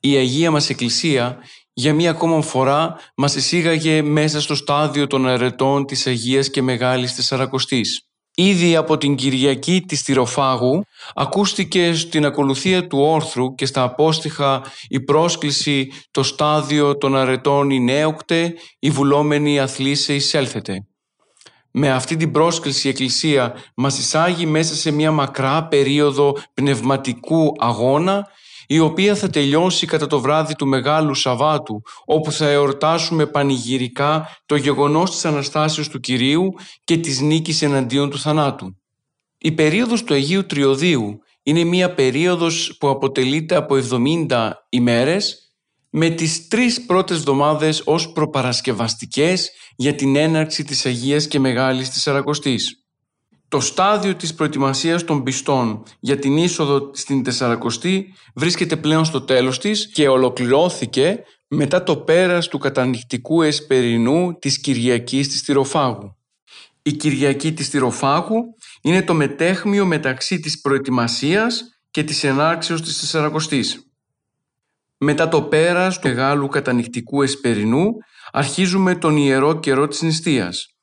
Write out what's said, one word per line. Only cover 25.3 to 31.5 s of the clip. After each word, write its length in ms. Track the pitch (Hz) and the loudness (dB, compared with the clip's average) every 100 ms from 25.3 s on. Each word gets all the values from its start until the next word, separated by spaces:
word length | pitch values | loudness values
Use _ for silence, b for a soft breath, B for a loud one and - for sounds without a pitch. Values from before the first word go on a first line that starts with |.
| - 135 151 160 | -2 -2 -2 0
περίοδο 680 | 143 135 143 147 131 143 143 B | 2 2 4 2 4 2 0 B
πνευματικού 1000 | - 139 127 135 135 135 120 - 165 156 - | -2 0 0 0 -2 -2 -8 -2 2 2 0
αγώνα, 720 | 117 110 123 143 180 196 202 B B B B | -2 0 2 2 2 0 -4 B B B B
η 120 | 156 | 2
οποία 360 | 160 165 196 | 2 2 2
θα 160 | 202 196 | 2 0
τελειώσει 560 | - 139 151 180 170 160 | 0 2 2 2 0 -2
κατά 200 | 156 143 | -2 0
το 140 | 143 | 0
βράδυ 340 | 123 151 151 | 2 0 0
του 120 | 151 139 | -2 0
Μεγάλου 480 | 131 135 156 156 | 0 0 0 0
Σαββάτου, 680 | 131 135 120 151 | 0 -2 0 2